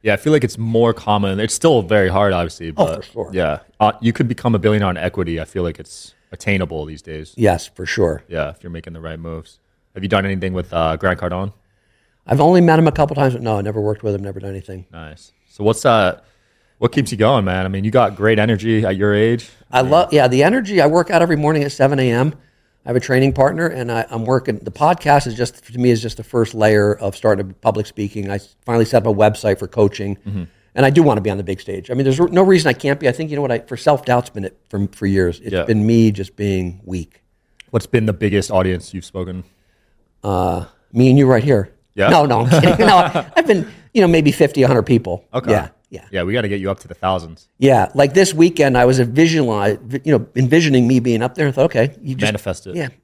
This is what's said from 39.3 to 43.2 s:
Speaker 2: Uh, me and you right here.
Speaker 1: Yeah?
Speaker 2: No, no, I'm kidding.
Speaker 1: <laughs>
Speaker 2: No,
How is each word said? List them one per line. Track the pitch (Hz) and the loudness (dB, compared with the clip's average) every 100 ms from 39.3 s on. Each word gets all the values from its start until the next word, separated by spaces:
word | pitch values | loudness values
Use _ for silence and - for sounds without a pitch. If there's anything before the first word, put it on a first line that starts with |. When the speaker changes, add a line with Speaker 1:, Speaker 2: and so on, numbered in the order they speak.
| 92 - _ _ _ _ _ _ _ | -12 -16 _ _ _ _ _ _ _
Speaker 2:
Uh, | 101 92 90 87 87 _ _ | -4 -2 -2 -4 -8 _ _
me | 117 127 | 2 4
and | 135 | 6
you | 131 | 6
right | 123 | 4
here. | 135 117 95 _ _ | 2 0 -2 _ _
Speaker 1:
Yeah? | - 101 | 0 4
Speaker 2:
No, | 170 147 | 4 2
no, | 113 | 0
I'm | 120 160 | 2 4
kidding. | 170 165 | 4 4
Speaker 1:
<laughs> | 220 | 4
Speaker 2:
No, | 185 - 170 | 4 4 -4